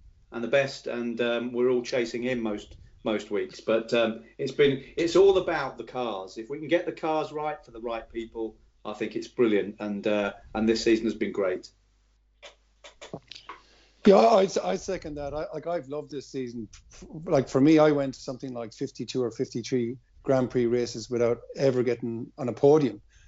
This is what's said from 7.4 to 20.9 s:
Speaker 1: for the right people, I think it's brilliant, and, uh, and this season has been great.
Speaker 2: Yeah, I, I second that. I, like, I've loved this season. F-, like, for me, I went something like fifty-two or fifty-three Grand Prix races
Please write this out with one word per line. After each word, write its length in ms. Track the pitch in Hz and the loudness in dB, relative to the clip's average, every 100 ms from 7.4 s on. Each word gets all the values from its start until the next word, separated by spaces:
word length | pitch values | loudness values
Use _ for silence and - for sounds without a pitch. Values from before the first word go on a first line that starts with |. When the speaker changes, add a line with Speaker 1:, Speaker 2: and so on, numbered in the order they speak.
| 151 151 | -6 -8
Speaker 1:
for 60 | - | -14
the 100 | 117 | -12
right 300 | 117 113 - | -8 -8 -8
people, 460 | 117 113 113 110 - _ _ | -10 -10 -8 -10 -10 _ _
I 100 | 107 | -12
think 220 | 107 110 117 | -8 -6 -6
it's 120 | - | -8
brilliant, 480 | - 117 101 95 - | 0 2 2 -2 -6
and, 280 | 104 101 107 | -8 -4 -2
uh, 260 | 104 101 - - | 0 -2 -6 -10
and 140 | 107 110 | -2 0
this 140 | 113 | 2
season 220 | 117 110 | 2 2
has 100 | 113 | 2
been 180 | - 101 | -2 -4
great. 360 | 98 95 90 - _ _ _ _ _ _ _ - _ _ _ - - - - - - - - _ _ _ _ - | -2 -2 -4 -10 _ _ _ _ _ _ _ -20 _ _ _ -20 -20 -16 -16 -16 -20 -18 -20 _ _ _ _ 6
Speaker 2:
Yeah, 100 | 196 | 8
I, 320 | 226 214 190 - | 8 6 4 0
I 120 | 180 185 | -4 -4
second 400 | - 180 160 147 | -4 -8 -8 -10
that. 180 | 143 | -8
I, 120 | 147 165 | -8 -8
like, 140 | 160 160 | -8 -6
I've 220 | 170 131 | -6 -6
loved 220 | 147 143 | -10 -10
this 160 | 147 - | -12 -10
season. 420 | 135 123 120 107 - - | -8 -8 -10 -12 -16 -20
F-, 120 | - - 170 | -20 -18 -12
like, 240 | 170 147 127 | 0 0 2
for 120 | 135 | 4
me, 180 | 143 156 | 6 8
I 120 | 151 | 6
went 240 | 143 139 | 4 -2
something 400 | - - 123 135 | -6 -12 -10 -10
like 180 | 120 117 | -10 -10
fifty-two 500 | - 135 - 120 131 | -8 -10 -8 -6 -2
or 100 | 120 | -2
fifty-three 640 | 113 127 123 110 127 117 127 _ _ | -2 -6 -6 -2 -2 -2 -6 _ _
Grand 280 | - 131 123 | 0 2 2
Prix 160 | 127 117 | 0 2
races 420 | 120 117 | 2 -2